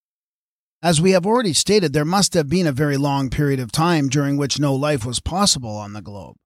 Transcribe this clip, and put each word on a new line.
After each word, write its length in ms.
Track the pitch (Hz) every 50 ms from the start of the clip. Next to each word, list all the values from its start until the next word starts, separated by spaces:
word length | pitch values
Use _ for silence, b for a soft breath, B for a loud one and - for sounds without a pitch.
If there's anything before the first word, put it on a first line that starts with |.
| _ _ _ _ _ _ _ _ _ _ _ _ _ _ _ -
As 180 | - 170 175 147
we 120 | 170 190
have 140 | 190 180 170
already 280 | 208 226 254 247 185 135
stated, 380 | - - - 202 214 180 147
there 120 | 131 151 147
must 300 | 156 185 202 185 - -
have 140 | 175 147 135
been 180 | 160 185 175
a 60 | 156
very 260 | 131 120 151 147 139 139
long 320 | 143 143 139 139 135 127
period 300 | - - 151 143 139 131
of 120 | 127 107
time 360 | - - 160 175 175 156 139 135
during 280 | 123 147 143 139 143
which 220 | 143 143 131 - 139
no 160 | 147 143 135
life 300 | 131 143 151 151 131 104
was 160 | 127 120 -
possible 560 | - - 160 185 202 190 - 139 123 110 104
on 180 | 104 104 101 104
the 80 | 107
globe. 340 | - 107 101 101 85 62 - _ _